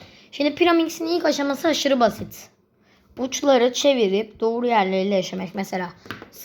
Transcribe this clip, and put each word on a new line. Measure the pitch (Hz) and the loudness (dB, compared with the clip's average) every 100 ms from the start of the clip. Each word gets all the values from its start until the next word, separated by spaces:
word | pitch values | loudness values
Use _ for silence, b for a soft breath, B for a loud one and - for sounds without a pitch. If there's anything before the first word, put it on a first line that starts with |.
| B B B | B B B
Şimdi | - 294 | -2 -2
Pyraminx'in | 285 339 339 330 - 330 | 2 2 4 0 -4 -4
ilk | 339 | -2
aşaması | 320 - 277 277 330 | 0 0 -2 -2 -2
aşırı | 285 285 262 | 0 0 2
basit. | 226 - - - - _ _ _ b b b - | 2 0 -12 -16 -20 _ _ _ b b b -10
Uçları | 254 - 285 262 247 | -8 -2 4 4 4
çevirip | 247 285 262 202 196 220 - | 2 2 4 2 0 -2 -4
doğru | 226 233 240 | -4 -2 0
yerleriyle | 226 190 190 190 196 | 2 2 0 0 0
eşlemek. | 180 185 185 | -2 -6 -8
Mesela | 196 196 185 175 - B B B - | -8 -6 -6 -8 -12 B B B -6